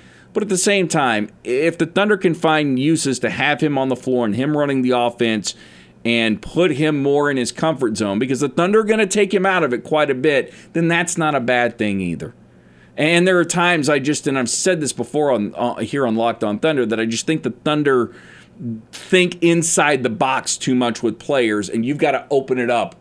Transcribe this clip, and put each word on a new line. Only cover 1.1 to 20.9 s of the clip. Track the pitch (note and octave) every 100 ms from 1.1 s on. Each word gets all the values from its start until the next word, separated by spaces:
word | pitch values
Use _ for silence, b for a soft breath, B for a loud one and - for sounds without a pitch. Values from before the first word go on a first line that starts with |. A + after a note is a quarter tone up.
| G#2+ G#2 -
if | - B2+ E3 E3
the | E3
Thunder | F#3 G#3 G3+
can | F3+
find | D#3+ E3 D#3 D3 B2+
uses | C#3+ D#3+ C#3+ B2
to | A2+
have | F#2 C#3 D3
him | D#3 C#3
on | C3
the | B2+
floor | C3 B2 A2+
and | G2+
him | C#3 D3
running | C#3+ C3+
the | B2+
offense | B2 A#2+ A#2+ A#2 A2 - B B B B B
and | A#2 A#2 A2+ G#2
put | - D#3 F3+
him | C#3 D#3 D3
more | C#3+ C#3+ C#3+
in | C3+
his | A2+
comfort | - D#3+ D3+ A#2+ G#2+
zone, | G#2 G2+
because | B2+ C3
the | C#3
Thunder | - F3 G#3+
are |
gonna | G#3 A3 G3
take | G#3+ G3+
him | G3+ F#3+
out | F#3
of | D3
it | A#2+
quite | - D#3 D3
a | C3
bit, | D3+ C#3 - B B
then | E3 E3
that's | E3+ F3 -
not | D#3
a | C#3
bad | A#2+ B2 A#2+ -
thing | G#2+ G2
either. | F2+ D#2 D#2 - b b b b b -
And | D3+ E3+ F#3
there | F3+
are | E3
times | F3 F3 E3+ C#3
I | D3
just, | C3 D3 D3
and | C3+
I've | A#2
said | - F#3 F3
this | C3+
before | - A2+ D3 D3
on, | A#2+ G2+ -
uh, | B2 -
here | A2 C#3+ B2+
on | A2
Locked | A#2 -
On | G#2+ G#2+
Thunder, | D#3+ D3 A2+
that | A2+
I | A2+
just | A2+ -
think | D#3+
the | B2+ -
Thunder | D3+ D3+ C#3+ B2+ A2 B B B B - A#2+ A2 -
think | - - F#3 F3+ F3+
inside | E3+ E3+ D#3 - D3 C3+
the | B2
box | A2 C3 C3 - -
too | - B2+
much | B2